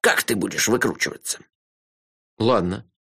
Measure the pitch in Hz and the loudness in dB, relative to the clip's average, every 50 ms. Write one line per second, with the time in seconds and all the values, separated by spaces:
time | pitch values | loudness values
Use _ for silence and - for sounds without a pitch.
0 | - 226 - - - - 117 98 87 - - 78 - 110 117 - - 104 78 - | 2 2 2 2 0 -2 -2 -2 -4 -4 -2 -2 0 2 2 2 2 -2 -2 -2
1 | - - - - - - - - - _ _ _ _ _ _ _ _ _ _ _ | -4 -6 -6 -10 -8 -8 -8 -8 -10 _ _ _ _ _ _ _ _ _ _ _
2 | _ _ _ _ _ _ _ - 107 120 123 104 87 87 95 113 117 _ _ _ | _ _ _ _ _ _ _ 0 2 4 4 4 2 0 -2 -6 -10 _ _ _
3 | _ _ _ | _ _ _